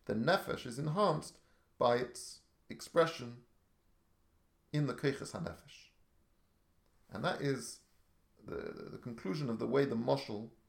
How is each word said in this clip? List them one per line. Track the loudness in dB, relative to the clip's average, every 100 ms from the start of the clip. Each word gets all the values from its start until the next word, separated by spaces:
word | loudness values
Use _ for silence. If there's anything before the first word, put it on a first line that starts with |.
| -2
The | 2
nefesh | 4 4 2 -6 -6
is | -4
enhanced | -2 4 4 2 -2 -14 _ _ _ 2
by | 4 4
its | 0 -8 -14 -16 _ _ -16
expression | -14 0 4 4 2 -10 -12 -20 _ _ _ _ _ _ _ _ _ _ _ _
in | 0 0
the |
keiches | 2 0 0 -4
hanefesh. | -6 -6 -8 -14 -20 -20 _ _ _ _ _ _ _ _ _ _ _ _
And | -4
that | -2 0
is | 0 -2 -4 -12 _ _ _ _ _ _ -8
the, | -6 -6 -8 -10
the | -12
conclusion | -10 -8 -6 -2 -2
of | -2
the | 2
way | 4 4
the | 2
moshel | 2 2 0 -8 -8 -14